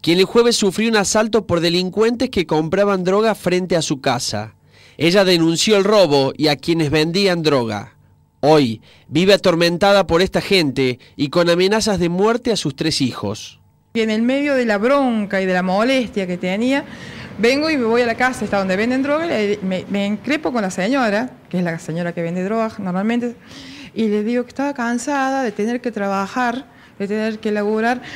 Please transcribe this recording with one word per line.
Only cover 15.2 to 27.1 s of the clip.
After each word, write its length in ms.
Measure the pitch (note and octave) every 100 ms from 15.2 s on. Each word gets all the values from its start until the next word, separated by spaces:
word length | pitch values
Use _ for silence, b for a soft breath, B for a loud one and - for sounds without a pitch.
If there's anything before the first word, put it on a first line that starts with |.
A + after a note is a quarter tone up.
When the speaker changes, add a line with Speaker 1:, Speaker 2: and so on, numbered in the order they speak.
| G3+ F#3+
Speaker 2:
y 60 | F#3+
de 60 |
la 100 | F#3
molestia 640 | F#3 F#3+ A#3+ C4 G#3+ G#3 F#3
que 120 | F3+
tenía, 460 | F3+ G3 B3 C#4 - B B B B -
vengo 320 | A3+ C#4 D#4
y 60 | D4+
me 80 |
voy 180 | A3+ A#3
a 40 | A#3+
la 100 | A3+
casa, 280 | B3+ B3+
está 140 | G#3 G3+
donde 160 | F#3+
venden 280 | F#3 A3+ B3+
droga, 240 | C#4 D4 E4+
y 20 |
le, 300 | B3+ G#3 G#3
me, 220 | F#3+ F#3 F#3
me 180 | G3 G3+
increpo 440 | G#3 A#3+ D4+ D#4+
con 120 | B3
la 80 | F#3+
señora, 600 | F#3 F#3 C#4 A#3 G3+ B3 - -
que 80 | F3+
es 60 |
la 140 | F3+ E3
señora 340 | - E3 F3
que 100 | F3
vende 200 | E3 F3+
drogas 360 | F#3 A3+ A3 A3
normalmente, 580 | F#3+ F3+ G#3 A#3+ A#3+ A#3 B B B C4+ C4
y 140 | - A3
le 160 | G#3
digo 200 | G#3 B3
que 40 | A#3+
estaba 240 | - C#4+
cansada 680 | C#4 A#3 A#3+ A#3+ C#4+ C4+ C4+
de 100 | B3
tener 300 | G#3 G#3+ B3
que 100 | B3
trabajar, 760 | G#3+ G3 G3 G3 - B3 A#3+ - B B -
de 80 |
tener 320 | G3+